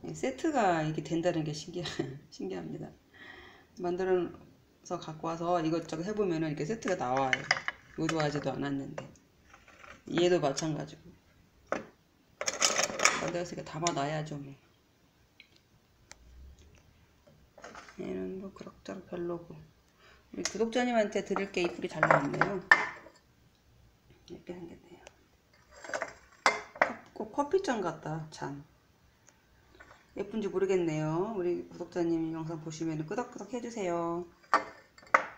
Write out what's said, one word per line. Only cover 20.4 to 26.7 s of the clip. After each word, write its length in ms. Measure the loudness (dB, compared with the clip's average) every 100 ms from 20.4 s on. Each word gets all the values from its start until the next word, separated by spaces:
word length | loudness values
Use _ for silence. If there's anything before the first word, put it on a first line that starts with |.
구독자님한테 840 | -4 0 0 2 4 4 4 0
드릴 260 | 0 0 0
게 120 | 2
이쁘게 260 | 0 0 -6
잘 120 | 2
나왔네요. 640 | 6 6 6 2 2 2 6 6 6 -6 -16 -20 _ _ -20 _ _ -20 -20 _ _ -20 -16
이렇게 240 | -16 -12
생겼네요. 460 | -10 -10 -14 -20 -20 -20 _ _ _ _ -20 _ -18 -6 -4 -4 -10 -20 0 2 2 -8